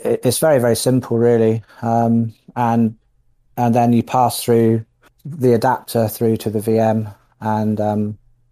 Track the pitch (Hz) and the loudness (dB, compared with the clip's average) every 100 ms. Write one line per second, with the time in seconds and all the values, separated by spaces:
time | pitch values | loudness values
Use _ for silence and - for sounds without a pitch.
0 | 113 113 127 - 160 139 120 110 131 127 | -4 -2 -2 0 2 2 2 0 0 0
1 | - 117 120 117 113 110 - - 117 117 | 0 0 2 4 2 0 -4 -10 -2 0
2 | 117 117 113 - _ 120 117 117 113 110 | 2 0 -2 -8 _ -4 -2 0 0 -4
3 | _ _ _ _ _ - 120 120 120 117 | _ _ _ _ _ -4 0 2 2 2
4 | 113 127 123 - - 117 113 113 - _ | 0 0 0 -2 0 2 4 0 -4 _
5 | _ _ 143 139 123 113 131 120 - 120 | _ _ -14 -2 2 2 2 -2 -4 -2
6 | 107 - 113 110 110 107 107 110 110 110 | -2 -2 -2 -2 -2 -6 -2 0 0 0
7 | 104 - _ - 110 107 107 104 104 107 | -4 -12 _ -10 -6 -2 -2 -2 -2 -2
8 | 104 107 _ _ _ | -4 -8 _ _ _